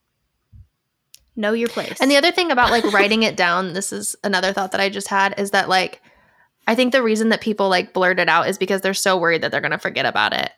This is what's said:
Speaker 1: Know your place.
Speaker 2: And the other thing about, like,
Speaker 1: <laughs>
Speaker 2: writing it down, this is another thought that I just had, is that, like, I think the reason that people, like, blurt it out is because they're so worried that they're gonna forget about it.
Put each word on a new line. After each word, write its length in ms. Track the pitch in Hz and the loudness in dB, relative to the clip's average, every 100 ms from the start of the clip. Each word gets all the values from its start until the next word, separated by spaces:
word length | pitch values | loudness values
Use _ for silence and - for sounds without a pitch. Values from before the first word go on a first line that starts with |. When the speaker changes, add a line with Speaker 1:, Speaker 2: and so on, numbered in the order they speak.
| _ _ _ _ _ - - _ _ _ _ - _ - | _ _ _ _ _ -20 -20 _ _ _ _ -20 _ -6
Speaker 1:
Know 160 | 208 | -2
your 160 | 226 226 | 0 -2
place. 280 | - - - | -4 -8 -2
Speaker 2:
And 100 | 262 | 2
the 60 | 285 | 4
other 160 | 330 | 2
thing 180 | 349 339 | 0 0
about, 200 | 254 240 | 2 2
like, 140 | 233 | 2
Speaker 1:
<laughs> 80 | 226 | 2
Speaker 2:
writing 300 | 202 202 220 | 2 2 2
it 140 | 220 - | 0 0
down, 360 | 175 175 190 | 0 0 -2
this 200 | 165 196 | -6 -8
is 240 | 202 208 - | -8 -8 -8
another 280 | 208 190 185 | -4 0 0
thought 200 | 196 190 | -2 -4
that 80 | - | -2
I 80 | 196 | -2
just 200 | 196 196 | -4 -4
had, 300 | 196 196 196 | 0 0 0
is 140 | 202 | -2
that, 160 | 202 185 | 0 2
like, 320 | 185 175 - _ _ _ _ _ _ - | 0 0 -8 _ _ _ _ _ _ -2
I 80 | |
think 180 | 233 254 | 2 2
the 100 | 269 | 2
reason 260 | 233 214 226 | 2 2 2
that 100 | 214 | 0
people, 280 | - 214 196 | -2 0 2
like, 260 | 180 180 | 0 0
blurt 240 | 190 180 185 | 0 2 2
it 100 | 170 | 2
out 200 | 160 139 | 2 2
is 100 | 196 | -2
because 220 | 185 196 | -2 -2
they're 100 | 190 | -2
so 240 | 196 202 185 | -2 0 2
worried 240 | 170 160 | 2 0
that 100 | 147 | -2
they're 80 | - | -2
gonna 180 | 147 165 | -4 -4
forget 260 | - 123 | -4 -2
about 280 | 131 107 104 | -2 0 0
it. 160 | - - | 0 -4